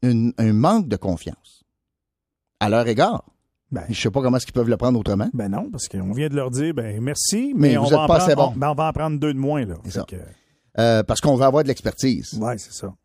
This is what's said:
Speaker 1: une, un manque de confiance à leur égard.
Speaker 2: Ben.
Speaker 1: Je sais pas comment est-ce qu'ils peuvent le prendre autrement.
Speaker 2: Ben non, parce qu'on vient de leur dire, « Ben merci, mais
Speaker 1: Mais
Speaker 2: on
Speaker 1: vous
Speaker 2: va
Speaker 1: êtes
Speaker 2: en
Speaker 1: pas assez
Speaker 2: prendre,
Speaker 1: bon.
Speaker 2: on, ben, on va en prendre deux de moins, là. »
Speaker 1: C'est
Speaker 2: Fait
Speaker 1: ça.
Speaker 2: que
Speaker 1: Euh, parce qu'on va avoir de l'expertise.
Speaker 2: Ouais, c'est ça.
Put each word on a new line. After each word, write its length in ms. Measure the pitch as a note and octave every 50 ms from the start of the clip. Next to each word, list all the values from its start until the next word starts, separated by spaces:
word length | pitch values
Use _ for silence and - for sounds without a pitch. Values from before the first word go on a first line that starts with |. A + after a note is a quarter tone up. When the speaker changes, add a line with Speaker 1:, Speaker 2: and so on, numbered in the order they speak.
| -
Speaker 1:
une, 300 | B2+ A#2+ A2+ A2+ A#2+ - -
un 140 | A2+ A2 G#2+
manque 360 | G#2+ A#2 D#3+ G#3+ A3+ G3 C#3+
de 80 | G2+
confiance 680 | F#2 - G2 F2 E2 - - D2+ - _ _ _ _ _ _ _ _ _ _ _ _ _ _ _ _ _ _ _ _ _ _ _ -
à 100 | G#2+ G#2+
leur 180 | G#2 A#2 A#2+ A#2+
égard. 360 | A2+ A2 D#3 G#3 A#3 - - _ _ _ _ _ _ _ _ _
Speaker 2:
Ben. 140 | C#3 A2+ - -
Speaker 1:
Je 120 | A2+ -
sais 100 | - A2+
pas 100 | G2+ C#3 C3
comment 140 | B2+ B2
est-ce 100 | B2+ -
qu'ils 60 | - -
peuvent 140 | B2 A#2 A#2
le 80 | A#2
prendre 220 | - A#2+ B2 B2+ A#2
autrement. 300 | G2+ - - - - A3+ -
Speaker 2:
Ben 160 | B2+ G#2+ G2
non, 200 | G2 B2+ G#3 D4+
parce 180 | A3+ C#3 - -
qu'on 240 | - G2 F#2 F#2+ G#2
vient 160 | B2 D3 D#3
de 60 | C#3
leur 160 | C#3+ C3+ B2+
dire, « 240 | B2 C3 D3 D#3+ E3
Ben 260 | C3+ A2+ A2 G2+ G#2+
merci, 520 | A#2 C3 D3 - - - - G#3+ B3+ C#4+ C#4
mais 140 | B3 C#3+ C#3+
Speaker 1:
Mais 80 | B2 A2+
Speaker 2:
on 60 | -
Speaker 1:
vous 60 | C#3+
Speaker 2:
va 40 | D3
Speaker 1:
êtes 40 | D3+ D#3
Speaker 2:
en 40 | D3
Speaker 1:
pas 80 | E3+
assez 180 | - F3+ - D3
Speaker 2:
prendre, 160 | C#3 C#3+ C3
Speaker 1:
bon. 60 | A2+
Speaker 2:
on, 20 | C3
ben, 120 | C3+ D3
on 40 | D3+
va 140 | C3+ D#3+ D#3+
en 40 | D3
prendre 260 | - D3+ D#3 D3+ D3
deux 140 | C#3 D3+ C#3+
de 40 | C3
moins, 260 | C3+ C#3 D3+ D3 B2+
là. » 100 | G2+ E2+ E2 -
Speaker 1:
C'est 60 | F#2+ F#2
Speaker 2:
Fait 60 | -
Speaker 1:
ça. 40 | -
Speaker 2:
que 120 | - - F2+ F2 - - _ _ _ _ _ _ _ - -
Speaker 1:
Euh, 240 | A2+ A#2 A2+ A2 G#2+
parce 180 | - A2+ -
qu'on 160 | - D#3 C#3
va 100 | A#2+ C3+
avoir 160 | C3+ C3 D3+ D#3
de 40 | C3+
l'expertise. 640 | C3 - - A2 - - - C3+ A#2+ - - - - G#2+
Speaker 2:
Ouais, 160 | G#2+ A#2 B2 -
c'est 140 | - - -
ça. 220 | - - G2 - -